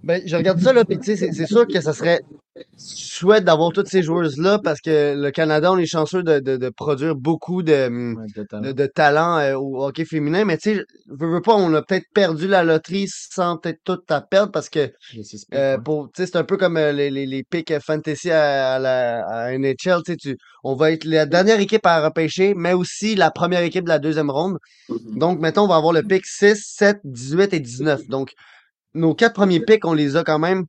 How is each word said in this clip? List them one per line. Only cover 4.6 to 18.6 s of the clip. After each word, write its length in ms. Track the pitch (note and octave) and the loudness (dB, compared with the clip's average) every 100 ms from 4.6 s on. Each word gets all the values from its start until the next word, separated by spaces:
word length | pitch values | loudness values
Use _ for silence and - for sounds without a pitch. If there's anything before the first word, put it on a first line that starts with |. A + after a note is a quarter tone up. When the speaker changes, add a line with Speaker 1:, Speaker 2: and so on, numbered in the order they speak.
| F3+ D3 | 0 -4
Speaker 1:
que 340 | E3 D3+ D3 C#3+ | 0 2 2 0
le 140 | C#3+ | -4
Canada, 400 | C#3 D#3+ D3+ E3+ | -2 0 2 2
on 60 | F#3 | 2
est 80 | E3 | 0
chanceux 380 | E3 D3+ F#3 | -2 -2 -2
de, 160 | E3+ D3 | 0 0
de, 160 | C3+ C3 | 0 -4
de 120 | B2+ | -4
produire 440 | A2+ D3 C#3 D#3+ | -6 -4 -2 -2
beaucoup 480 | C#3+ C3 D#3+ - F3+ | -2 -2 -2 -2 -4
de, 240 | D#3+ D3 B2+ | 2 2 2
hum, 300 | A#2+ A#2+ A2+ | -2 -6 -8
Speaker 2:
Ouais, 100 | A2 G#2 | -10 -14
de 60 | |
talent. 200 | G#2 G#2+ | -12 -10
Speaker 1:
de, 100 | B2+ | -8
de 140 | C3+ C#3 | -4 -4
talent, 520 | - D3+ D3 E3+ E3 | 2 4 4 2 0
euh, 160 | C#3+ | 0
au 320 | C3+ C#3 C3 C#3 | -2 -6 -6 -6
hockey 180 | C3+ | -6
féminin. 400 | D#3+ D#3+ D3 E3+ | -6 -4 -2 0
Mais 140 | G#3+ D#3 | 0 0
tu 160 | G#3 | -2
sais, 100 | G#3 - _ _ | -4 -6 _ _
veux, 280 | C3+ E3 | -8 -4
veux 60 | E3+ | -2
pas, 140 | F3 | 2
on 180 | G#3+ F3+ | 2 4
a 100 | D#3 | 0
peut-être 240 | D3 F#3 - | 0 -4 -2
perdu 360 | - F#3+ D#3+ F#3+ | 0 0 0 0
la 160 | F#3+ | 2
loterie 420 | E3+ D#3+ D#3+ F#3+ G3 | 4 0 0 -6 -6
sans 500 | - - - F3 E3 | -8 -12 -4 -4 -4
peut-être 200 | E3+ D#3+ | -8 -8
tout 160 | - F3 - | -6 -6 -2
à 120 | D3+ | -4
perdre 300 | - F#3+ G#3 | 0 0 2
parce 180 | D#3+ C#3 | -2 -4
que, 220 | D#3 C3+ _ - | -4 -4 _ -20
Speaker 2:
Il 60 | A#2 | -18
y 20 | |
a 20 | |
six 220 | G#2 G#2+ | -18 -18
picks, 120 | - C#3 | -8 -2
Speaker 1:
euh, 200 | C#3 C3 | -2 -2
Speaker 2:
ouais. 60 | |
Speaker 1:
pour, 260 | A#2+ D3+ C3 | -4 -6 -6
tu 120 | - | -8
sais, 40 | F3+ | -4
c'est 100 | F3 | -2
un 60 | |
peu 140 | D#3+ G3 | -2 0
comme, 200 | F#3 E3 | 0 2
euh, 140 | D3+ | 0
les, 180 | C#3+ C#3+ | 0 -2
les, 160 | C3+ | -2
les 200 | C3+ C3+ | -6 -8
picks 280 | B2 E3+ E3 D3+ | -6 -6 -4 -4
fantasy 540 | - D#3 D#3 D3 F3+ | -2 -6 -4 -6 0
à, 420 | D#3+ D3 C#3 | 2 2 2